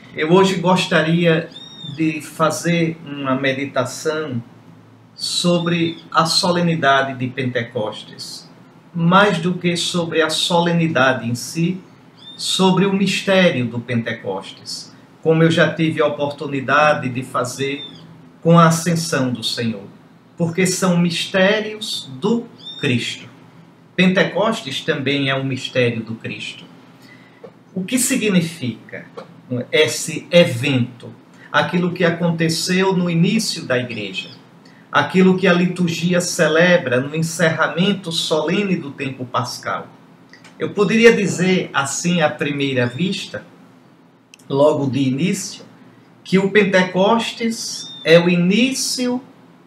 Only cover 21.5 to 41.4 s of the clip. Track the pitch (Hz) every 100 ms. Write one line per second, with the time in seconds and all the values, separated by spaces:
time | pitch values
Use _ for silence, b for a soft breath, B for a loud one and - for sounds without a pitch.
21.5 | 214 214 - - - - 131 208 233 -
22.5 | - - - 143 120 - - - - -
23.5 | - - - - - 185 185 127 170 220
24.5 | - - - - 139 131 143 135 135 135
25.5 | 123 - 131 120 113 110 113 - - -
26.5 | - - - - - B B B B -
27.5 | - - 190 185 254 - 262 214 185 165
28.5 | - 120 110 - - - - - - -
29.5 | 123 - 156 156 - - 160 - 175 170
30.5 | 117 143 139 120 - - - - B B
31.5 | 143 160 180 175 - 170 165 170 165 160
32.5 | - - 185 190 180 175 165 190 226 220
33.5 | 165 131 127 120 110 98 92 - - -
34.5 | - B B B 143 147 180 185 185 190
35.5 | 175 180 - 170 - 175 175 175 - 156
36.5 | 156 180 175 127 127 143 156 165 - 160
37.5 | - 143 165 196 190 170 160 - 156 151
38.5 | 196 202 170 139 - 131 123 123 120 123
39.5 | - 113 92 - - - - - B B
40.5 | B - 175 190 226 233 208 190 -